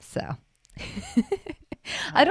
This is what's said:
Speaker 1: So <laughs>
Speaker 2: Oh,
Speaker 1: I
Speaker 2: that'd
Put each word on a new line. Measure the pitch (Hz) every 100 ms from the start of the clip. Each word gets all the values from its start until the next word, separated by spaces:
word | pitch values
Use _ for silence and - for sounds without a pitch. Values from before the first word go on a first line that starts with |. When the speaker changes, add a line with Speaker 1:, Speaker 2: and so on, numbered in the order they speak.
Speaker 1:
So | - - - - _ _ _ -
<laughs> |
Speaker 2:
Oh, | - - - - - 403 - - - - - - -
Speaker 1:
I | 160
Speaker 2:
that'd | 302